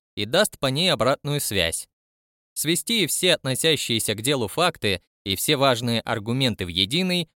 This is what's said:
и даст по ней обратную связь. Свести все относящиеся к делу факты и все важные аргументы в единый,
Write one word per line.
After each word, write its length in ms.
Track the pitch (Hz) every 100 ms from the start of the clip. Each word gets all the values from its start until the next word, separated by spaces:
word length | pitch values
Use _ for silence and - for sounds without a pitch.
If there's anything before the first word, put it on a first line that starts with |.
| _
и 120 | - 104
даст 320 | 156 208 -
по 80 | 135
ней 260 | 135 185
обратную 480 | 127 113 143 143 143
связь. 480 | - 98 82 - - _ _ _ _ _ _
Свести 540 | - 147 170 - 233 160
все 280 | - 180
относящиеся 800 | 160 135 127 160 147 - 117 -
к 60 | 107
делу 280 | 117 143 107
факты 520 | - 175 - 107 92 _ _
и 100 | 101
все 220 | 95 - 147
важные 460 | 139 117 123 117
аргументы 640 | - 113 104 123 131 101 90
в 20 |
единый, 640 | 85 98 151 185 180 165